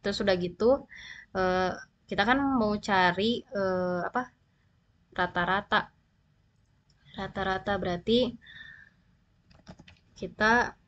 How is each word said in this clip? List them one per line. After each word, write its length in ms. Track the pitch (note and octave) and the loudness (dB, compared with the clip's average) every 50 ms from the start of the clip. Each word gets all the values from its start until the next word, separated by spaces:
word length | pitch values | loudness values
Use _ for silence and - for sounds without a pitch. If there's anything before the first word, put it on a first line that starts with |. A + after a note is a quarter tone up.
Terus 160 | - G3+ G3+ - G#3+ | -6 -6 -4 0 2
udah 100 | G3 F#3+ F3+ | 2 2 2
gitu, 280 | F3 F3+ F3 - G#3+ A#3+ C4+ C4+ - _ - - - - - - - _ - | 0 -6 -2 2 4 4 4 4 0 _ -20 -20 -20 -18 -20 -20 -20 _ -2
eh, 360 | F#3+ F#3 F#3 F#3 F#3 F#3 F3+ - - - _ _ _ _ _ | 0 2 2 2 2 0 0 -2 -6 -14 _ _ _ _ _
kita 140 | G3+ G3+ G3+ A3+ | -2 0 2 2
kan 120 | B3+ C#4 | 2 2
mau 320 | C#4 C#4 C4+ B3 G#3+ G#3 G#3 G#3 | 2 0 2 2 0 0 -2 -2
cari, 640 | - - G3+ F#3+ F#3 F3+ E3+ F3+ G3+ A3+ A#3+ - - | -2 2 4 4 4 4 4 2 0 0 0 -2 -6
eh, 560 | _ - G3+ G3 F#3+ F#3 F#3 F3+ F3+ F3+ F3 F3 F#3 | _ -4 -2 -2 0 0 -2 -2 -2 -2 -4 -4 -4
apa, 240 | - A#3+ B3+ - _ _ _ _ _ _ _ _ _ _ _ _ _ _ _ _ - | -4 -4 -6 -6 _ _ _ _ _ _ _ _ _ _ _ _ _ _ _ _ -4
rata-rata. 800 | - F3+ F3 - F3 F3 F3 F#3 G3+ G3+ _ - G3+ - - _ _ _ _ _ _ _ _ _ _ _ _ _ _ _ _ _ _ _ _ _ _ _ - - | -4 -4 -2 -2 -2 0 0 0 -2 -2 _ -2 -2 -2 -2 _ _ _ _ _ _ _ _ _ _ _ _ _ _ _ _ _ _ _ _ _ _ _ -18 -12
Rata-rata 640 | - F#3+ F#3+ - G3 F#3+ F#3+ F#3+ F#3+ F#3+ G#3 G3+ | -12 -12 -8 -6 -6 -4 -4 -4 -4 -2 -4 -4
berarti 560 | F#3+ F#3+ F#3 F3 F3 - - A3+ A#3+ B3+ B3 - - - - - - - - - - - _ _ _ _ _ _ _ _ _ _ _ _ _ - - _ - - - - - - _ _ _ _ | -2 -2 -4 -4 -4 0 2 4 4 4 0 -4 -12 -20 -20 -20 -20 -20 -20 -20 -20 -20 _ _ _ _ _ _ _ _ _ _ _ _ _ -20 -20 _ -20 -20 -20 -20 -20 -20 _ _ _ _
kita 560 | - G3 F3 - - G#3+ A3 A#3 B3 A3 - - _ _ | -14 -14 -14 -4 0 2 2 4 2 2 -2 -6 _ _